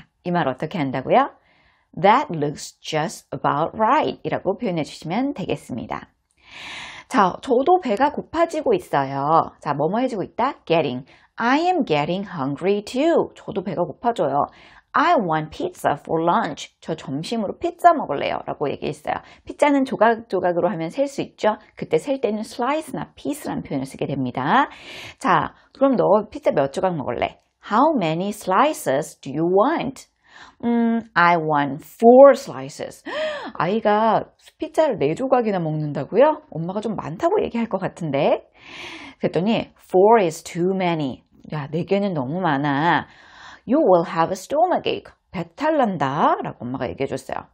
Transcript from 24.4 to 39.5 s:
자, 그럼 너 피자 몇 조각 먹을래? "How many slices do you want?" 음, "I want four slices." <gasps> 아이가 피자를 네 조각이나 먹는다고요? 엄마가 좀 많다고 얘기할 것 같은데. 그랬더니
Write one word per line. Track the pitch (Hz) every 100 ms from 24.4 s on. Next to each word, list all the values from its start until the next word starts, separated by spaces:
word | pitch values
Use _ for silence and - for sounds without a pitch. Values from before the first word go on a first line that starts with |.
| 135 233 285 - - - - -
자, | - 165 131 - _
그럼 | - 277
너 | 226 160 208 208
피자 | 285 320
몇 | 170 139
조각 | 185 185
먹을래? | 165 117 120 - - _ _ -
"How | 208 302
many | 285 165 165 202
slices | 208 - 190 285 302 - 135 160 -
do | -
you | 139 170
want?" | 190 240 320 127 - - _ _ - - _
음, | 233 233 233 226 226
"I | 165 175 175
want | 156 147 143 147
four | - - 226 254 277
slices." | - - 131 135 - - -
<gasps> | - 554 622 587 403
아이가 | - 165 220 214 208 226 185 - _ - -
피자를 | 311 330 311 185
네 | 143
조각이나 | 165 262 262 220 190
먹는다고요? | 160 156 151 143 131 196 302 294 -
엄마가 | 160 165 196
좀 | 220
많다고 | 190 139 175 330 415
얘기할 | - 233 226
것 | 190
같은데. | 170 - 160 135 190 311 - _ - - - - - -
그랬더니 | 202 - 196